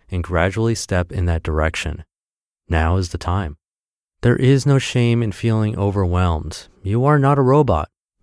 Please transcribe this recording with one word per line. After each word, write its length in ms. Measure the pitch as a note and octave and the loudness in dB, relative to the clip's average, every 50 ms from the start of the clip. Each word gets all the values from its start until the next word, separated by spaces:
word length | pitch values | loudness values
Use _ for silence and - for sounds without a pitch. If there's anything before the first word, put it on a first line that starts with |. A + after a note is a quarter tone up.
| _ - | _ -8
and 140 | F#2 F2+ | -6 -6
gradually 540 | E2+ F2 F2 E2 E2+ F#2+ F#2+ A2 A2+ A#2 A2+ | -4 -2 0 0 0 0 0 0 0 0 -2
step 340 | - - - G2 F2+ F2 F2 | -4 -4 -2 -2 -2 -2 -2
in 140 | - F#2 F2 | -4 -2 -2
that 180 | E2+ E2 E2 | 0 -2 -2
direction. 640 | - E2 D2+ D#2 D#2 D#2+ - - - D#2 D2 D2+ - _ _ _ _ _ _ _ _ _ _ _ _ - | -2 -2 0 0 0 0 -2 -4 -6 -6 -8 -10 -12 _ _ _ _ _ _ _ _ _ _ _ _ -2
Now 280 | E2 D#2+ D#2+ D#2+ F2+ | 0 2 2 2 2
is 120 | F#2+ F2+ - | 0 -2 -4
the 100 | - E2 | -8 -6
time. 380 | - F2 F2+ G2 F#2+ D2+ D2+ - _ _ _ _ _ _ _ _ _ _ _ _ | -4 -4 -2 -2 -4 -6 -8 -14 _ _ _ _ _ _ _ _ _ _ _ _
There 160 | - A#2+ B2 | 0 2 2
is 280 | - C3 B2+ C#3 C3 - | 4 4 2 2 2 2
no 140 | C#3+ C#3 C3+ | 2 2 2
shame 420 | - - - B2 A#2+ A#2 A#2 A#2+ | 0 -2 0 0 2 2 2 0
in 120 | A#2 G#2+ | -2 -4
feeling 440 | - - - A#2 A2 A2 G#2+ G#2+ - | -4 -4 -2 0 0 0 0 -2 -2
overwhelmed. 920 | - G2+ G2+ F#2+ G2+ F#2+ F2 F2 F2+ F2+ F2 E2 D#2 - E2+ - - - - _ _ - | -2 -2 -2 0 0 0 0 2 2 2 2 0 -2 -4 -8 -10 -12 -16 -20 _ _ -6
You 200 | F#2+ G#2 A#2+ C3 | -4 -2 0 2
are 120 | C#3+ D3+ C#3+ | 2 2 4
not 200 | C3+ C3+ C#3+ C#3+ | 4 2 2 2
a 40 | |
robot, 480 | C3 B2+ C3+ D3+ C#3+ A#2 F2 D2+ D2+ - _ _ _ _ _ _ | 4 4 4 4 4 2 0 0 -2 -6 _ _ _ _ _ _